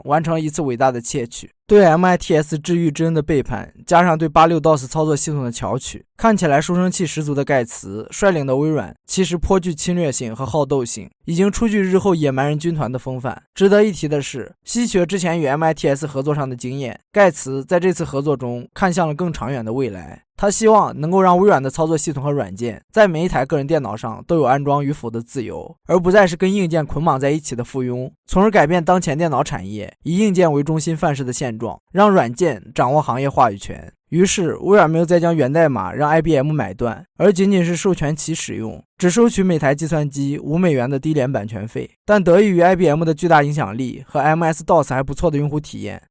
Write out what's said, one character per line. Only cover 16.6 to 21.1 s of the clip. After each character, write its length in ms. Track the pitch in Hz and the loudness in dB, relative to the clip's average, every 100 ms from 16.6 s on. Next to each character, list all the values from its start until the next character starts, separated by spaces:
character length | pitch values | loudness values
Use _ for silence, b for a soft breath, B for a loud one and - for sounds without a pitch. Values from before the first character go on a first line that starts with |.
| 123 139 | -10 -8
验， 200 | 123 - _ | -10 -12 _
盖 200 | 208 190 | 4 4
茨 320 | - 135 135 | 2 -4 -6
在 160 | 131 180 | -2 0
这 120 | 185 | 0
次 120 | 175 | -2
合 180 | 147 139 | -4 -4
作 140 | 147 131 | -2 -2
中 320 | 123 120 131 | -4 -10 -12
看 200 | - 190 | -2 -2
向 160 | 175 160 | 0 -2
了 60 | |
更 180 | 147 175 | -2 -6
长 180 | - 113 | -6 -8
远 140 | 139 | -8
的 80 | 110 | -6
未 180 | 127 123 | -4 -4
来。 320 | 92 71 - _ - | -6 -16 -20 _ -4
他 120 | 202 | -2
希 180 | - 214 | 2 6
望 320 | 214 151 - | 6 4 -2
能 100 | 156 | 0